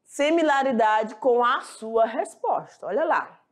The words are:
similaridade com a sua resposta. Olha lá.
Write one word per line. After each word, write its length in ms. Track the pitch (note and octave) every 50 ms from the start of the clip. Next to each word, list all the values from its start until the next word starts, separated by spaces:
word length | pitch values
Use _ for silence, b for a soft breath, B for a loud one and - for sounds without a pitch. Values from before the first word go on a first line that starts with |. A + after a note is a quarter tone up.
| _
similaridade 1120 | _ - - C#4+ D4+ E4 E4+ D#4+ D4+ C#4 C#4 C4 C4+ B3+ A3 A3+ G#3+ G#3+ A3 A3 G#3+ C4
com 280 | - - C4 A#3+ A#3+ A#3+
a 200 | A#3+ C4+ - -
sua 420 | - - - A3 A3 A3+ A3+ A3+
resposta. 840 | A3 A3+ D4+ G4+ - - - - A4+ A3 - D#3+ - - - -
Olha 180 | D#3+ F#3+ C4 D#4+
lá. 360 | E4+ C4 D#3+ - - - - _ _